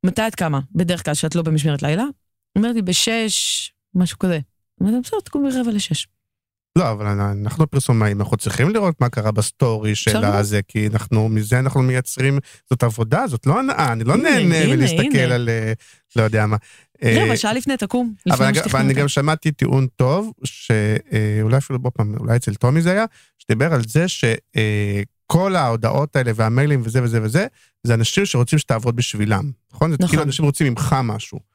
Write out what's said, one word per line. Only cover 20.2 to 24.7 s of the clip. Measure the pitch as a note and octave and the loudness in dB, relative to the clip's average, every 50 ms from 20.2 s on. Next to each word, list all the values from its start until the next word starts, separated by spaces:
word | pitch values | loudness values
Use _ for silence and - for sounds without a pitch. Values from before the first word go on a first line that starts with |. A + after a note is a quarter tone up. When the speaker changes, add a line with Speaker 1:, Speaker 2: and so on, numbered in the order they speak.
| G#3+ A3 - _ - | -2 -6 -10 _ -12
Speaker 2:
ש-, | C3+ - - - - A#2 G#2+ G#2 G#2+ F2+ - - _ - | -12 -12 -12 -4 -2 0 0 2 0 0 -2 -4 _ -2
אה, | A2 G#2+ G#2+ G#2+ G#2+ A2 | -2 0 0 0 0 0
אולי | A2 A#2+ | 2 2
אפילו, | C3+ C#3 - C3+ B2 | 0 0 -2 -6 -4
בוא | B2+ B2 - | -4 -4 -2
פעם, | - A2 G#2 G#2 A#2 | -2 -2 -2 -2 -4
אולי | - - A#2 | -2 0 0
אצל | B2 - - G#2 | 0 0 -2 -4
טומי | - - B2 C3+ D#3+ E3 | 0 0 2 2 2 2
זה | F3 | 2
היה, | F#3 G3+ A3+ A3+ _ - _ _ _ _ | 2 0 0 -2 _ -16 _ _ _ _
שדיבר | - _ A2 A2 C#3 E3+ E3 | -4 _ 0 0 2 2 2
על | B2+ A2+ | 0 0
זה | A2+ - D3+ E3+ F#3 | 0 0 0 0 0
ש-, | - - - A#2 A2+ - _ _ _ | -2 -2 0 0 0 -2 _ _ _
אה, | A2 A2 G#2+ | 0 0 2